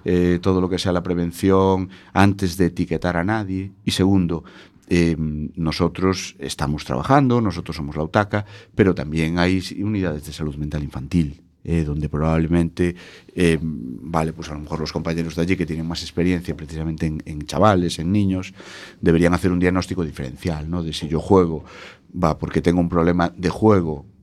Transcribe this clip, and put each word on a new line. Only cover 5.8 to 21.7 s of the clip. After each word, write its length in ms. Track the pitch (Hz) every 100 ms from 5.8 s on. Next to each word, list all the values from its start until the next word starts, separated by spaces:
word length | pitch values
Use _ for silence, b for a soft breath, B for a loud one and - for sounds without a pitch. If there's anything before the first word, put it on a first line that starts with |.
| 87 - 95 92 - -
estamos 480 | 69 - 71 76 -
trabajando, 560 | 64 - 139 131 120
nosotros 340 | 107 85 - 80
somos 200 | 71 73
la 80 |
utaca, 420 | 80 107 101 104 104 B B -
pero 180 | 95
también 460 | 82 71 80 80 85
hay 180 | 90 92
s-, 260 | 90 -
unidades 440 | 101 107 90 76 76
de 60 |
salud 220 | 76 78 71
mental 260 | 76 76
infantil, 580 | 69 67 69 90 76 71 _ _
eh, 200 | - 82
donde 240 | 76 73 76
probablemente, 880 | 73 78 80 80 85 85 - 90 87 B B B
eh, 240 | - 87 80
vale, 720 | 80 69 62 58 67 82 80
pues 180 | 80 78
a 40 |
lo 60 | 76
mejor 200 | 76 80
los 120 | 76
compañeros 440 | - 80 82 82 82
de 60 |
allí 140 | 85 87
que 100 | 80
tienen 220 | 80 82
más 160 | 82
experiencia 520 | 78 - 87 90 85 76
precisamente 520 | 76 78 80 78 82
en, 160 | 78 -
en 160 | 76 76
chavales, 500 | 76 104 92 87 85
en 140 | 82
niños, 420 | 104 98 92 92 B B B B B
deberían 320 | 87 82 85
hacer 180 | 87 95
un 80 | 90
diagnóstico 460 | 90 92 87 90 80
diferencial, 640 | 71 67 69 92 78 76
¿no? 140 | 87
De 100 | 80
si 140 | 78 78
yo 120 | 78
juego, 460 | - 98 87 78 -